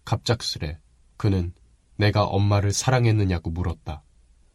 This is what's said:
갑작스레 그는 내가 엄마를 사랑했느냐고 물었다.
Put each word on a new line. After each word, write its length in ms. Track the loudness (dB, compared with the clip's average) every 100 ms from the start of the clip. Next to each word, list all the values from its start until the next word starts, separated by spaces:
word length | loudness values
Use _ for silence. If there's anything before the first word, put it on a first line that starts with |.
갑작스레 760 | -6 -4 0 -2 -4 -8 -8 -10 _ _ _ -4
그는 360 | 0 0 -2 -8 _ _ _ -2
내가 280 | 2 2
엄마를 480 | 2 2 2 2 2
사랑했느냐고 800 | -2 0 2 4 2 2 0 -4
물었다. 520 | -4 -4 -6 -10 -12 -14 _ _ _ _